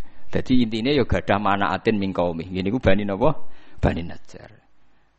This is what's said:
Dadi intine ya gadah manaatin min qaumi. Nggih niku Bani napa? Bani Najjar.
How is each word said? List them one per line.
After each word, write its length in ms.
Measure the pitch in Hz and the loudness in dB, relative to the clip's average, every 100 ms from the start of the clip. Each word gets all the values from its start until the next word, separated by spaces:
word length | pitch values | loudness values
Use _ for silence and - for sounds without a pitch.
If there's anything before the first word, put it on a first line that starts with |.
| - - - - | -2 -4 -2 0
Dadi 320 | 98 131 113 | 4 4 4
intine 240 | 110 120 | 0 0
ya 160 | 147 113 | 2 2
gadah 320 | 92 - 104 | 0 2 0
manaatin 560 | 104 98 95 92 117 104 | 2 0 0 0 0 0
min 160 | 98 | 0
qaumi. 380 | 92 87 82 92 | 0 -2 -2 -6
Nggih 140 | 92 92 | -4 -2
niku 140 | 123 | 0
Bani 240 | 98 101 101 | 4 4 2
napa? 400 | 98 147 147 - - - - | 2 2 2 -2 -4 -10 -2
Bani 240 | - - | -2 -2
Najjar. 480 | 170 - - - - 104 _ - - - _ | -6 -8 -10 -14 -18 -20 _ -20 -20 -20 _